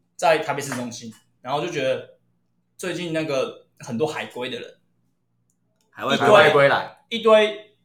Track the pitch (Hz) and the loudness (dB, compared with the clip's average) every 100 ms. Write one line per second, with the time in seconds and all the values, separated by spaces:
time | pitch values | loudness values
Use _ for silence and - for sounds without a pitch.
0 | _ - 175 156 147 139 139 123 123 113 | _ -2 2 2 0 -6 -6 -8 -10 -12
1 | 117 - _ _ 127 143 175 156 131 123 | -18 -20 _ _ -8 -6 -4 -4 -2 -4
2 | - _ _ _ _ _ _ - 185 165 | -8 _ _ _ _ _ _ -12 -8 -6
3 | 175 160 151 135 117 - _ _ - 113 | -6 -4 -2 -2 -4 -8 _ _ -8 -4
4 | 151 120 110 123 127 120 - - _ _ | -4 -4 -10 -10 -10 -10 -14 -20 _ _
5 | _ _ _ _ _ _ _ _ _ - | _ _ _ _ _ _ _ _ _ -10
6 | 117 139 - 151 147 143 139 110 - - | -4 0 6 6 6 6 4 2 -4 -16
7 | - 233 220 214 214 - - _ | -10 -2 4 4 4 -4 -18 _